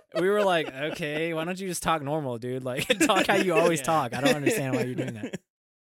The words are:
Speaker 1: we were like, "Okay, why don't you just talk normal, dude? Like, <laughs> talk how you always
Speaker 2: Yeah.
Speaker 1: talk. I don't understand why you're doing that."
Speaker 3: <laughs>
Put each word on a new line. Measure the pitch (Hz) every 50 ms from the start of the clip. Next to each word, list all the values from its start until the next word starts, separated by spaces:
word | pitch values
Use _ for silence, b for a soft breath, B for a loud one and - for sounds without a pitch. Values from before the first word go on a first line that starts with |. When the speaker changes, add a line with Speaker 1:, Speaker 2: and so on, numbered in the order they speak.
| - _ -
Speaker 1:
we | - 175 190
were | 208 208 208
like, | 190 180 165 151 -
"Okay, | 131 135 147 156 - - 175 147 151 151 165 170 165
why | 156 160
don't | 175 185 180
you | 196 185
just | 175 - -
talk | 165 165 160 139
normal, | 135 151 160 147 131 120 113
dude? | 117 123 127 131 127
Like, | 127 123 143 143 -
<laughs> | 254 190
talk | 220 - 208 - - -
how | 208
you | 196 196 185 165
always | 160 165 175 165 151
Speaker 2:
Yeah. |
Speaker 1:
talk. | 135 165 160 156 135 117 120
I | 120
don't | 139 135 -
understand | 147 143 - - - 139 131 127
why | - -
you're | 127 127
doing | - - 127 120
that." | 107 107 - 185 -
Speaker 3:
<laughs> | _ _ _ _ _ _ _ _ _ _